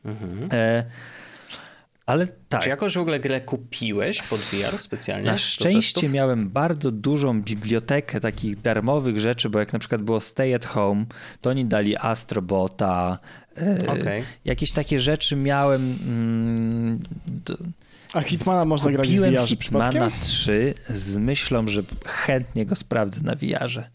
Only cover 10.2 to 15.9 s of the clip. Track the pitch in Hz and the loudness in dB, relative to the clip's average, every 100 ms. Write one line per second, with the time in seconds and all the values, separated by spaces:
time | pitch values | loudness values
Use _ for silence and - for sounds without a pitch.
10.2 | - - 131 123 117 - 101 101 120 - | 0 0 2 0 0 0 2 2 -2 -8
11.2 | - - 127 135 123 104 104 104 - 110 | -18 -4 -2 0 2 2 2 0 0 -2
12.2 | - 110 90 98 92 - 98 90 90 90 | -2 -4 0 0 0 0 0 2 0 -2
13.2 | - - - - 175 190 - - 107 104 | -8 -20 -20 -2 0 2 0 0 0 -2
14.2 | 127 - - 127 151 - 143 143 127 156 | -6 -8 -4 -2 0 0 0 2 2 0
15.2 | - 143 139 139 139 135 127 | 0 0 2 4 4 2 0